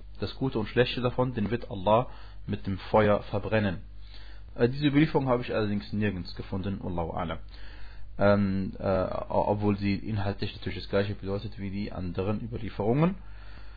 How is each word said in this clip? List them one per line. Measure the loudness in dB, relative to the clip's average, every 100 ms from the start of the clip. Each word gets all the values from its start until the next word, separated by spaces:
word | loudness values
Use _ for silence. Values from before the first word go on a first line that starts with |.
| -14 -6
das | -6 -2
Gute | -2 0
und | 2
Schlechte | 4 2 2
davon, | 0 2 0
den | 0 0
wird | -2 -4
Allah | -2 4 4 4 -6 -12 -10 -4
mit | -4 -2
dem | -4
Feuer | 4 6 8 4
verbrennen. | 2 -4 2 2 2 -2 -8 -12 -12 -12 -12 -12 -12
Äh, | 2 2
diese | 4 4
Überlieferung | 6 6 4 4
habe | 2
ich | 2
allerdings | 0 0 0 -2
nirgends | 0 0 0 -6 -10
gefunden, | -6 -4 -2 -4
Wallahu | -2 -2 -2
a'lam. | -2 -4 -4 -8 -10 -10 -8 -8 -8 -8 4
Ähm, | 6 6 4 0 -2 -2
äh, |
o-, | 0 2 0 -4 -2 0 2
obwohl | 2 2 2
sie | 0
inhaltlich | 0 -2 -2 -2 -2 -6
natürlich | -6 -8 -6
das | 0
Gleiche | 0 2
bedeutet | -2 -4 -4 -4 -6
wie | -6
die | -4 -4
anderen | -4 -4 -2 -2 -2
Überlieferungen. | -4 -6 -6 -2 2 4 4 2 -8 -12 -12 -12 -12